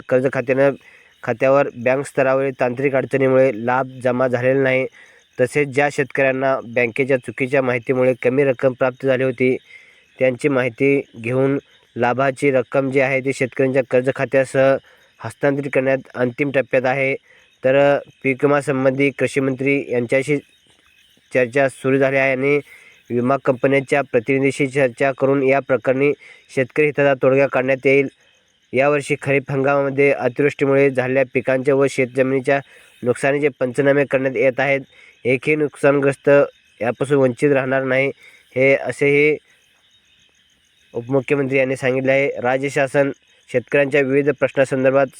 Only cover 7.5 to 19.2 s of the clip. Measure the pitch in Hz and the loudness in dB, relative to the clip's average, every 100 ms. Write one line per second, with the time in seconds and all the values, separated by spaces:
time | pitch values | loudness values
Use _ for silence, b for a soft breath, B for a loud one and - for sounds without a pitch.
7.5 | 139 127 123 113 127 127 123 123 131 139 | 0 0 -2 -2 0 0 0 0 0 0
8.5 | 120 135 123 131 123 135 127 131 127 127 | 0 -2 0 -4 -2 -2 0 -2 0 -2
9.5 | 127 B B B B B - 127 120 147 | -2 B B B B B -2 -2 0 -2
10.5 | 135 123 113 139 139 - 117 113 127 135 | -2 -2 0 0 0 -2 -10 -6 -2 0
11.5 | 139 - b b 117 120 123 139 - 143 | -2 -8 b b -4 -2 0 -2 0 0
12.5 | 131 120 143 135 139 131 135 131 131 127 | 0 0 -2 0 0 0 0 -2 -4 -4
13.5 | - 135 135 123 127 127 131 139 135 131 | -2 -2 0 0 0 0 -2 -2 0 0
14.5 | 139 135 135 b b b b 113 - 143 | 2 2 0 b b b b -16 -4 -2
15.5 | 139 143 135 131 135 - 113 127 123 143 | -2 -2 -2 0 -2 -4 -4 -4 -2 -4
16.5 | 135 120 131 127 135 135 135 b b b | -2 -2 -2 -2 -2 -2 -4 b b b
17.5 | b 127 135 143 143 - _ 135 127 143 | b 0 4 4 2 -2 _ -4 0 0
18.5 | 143 139 131 135 131 139 - | 0 0 0 0 2 0 0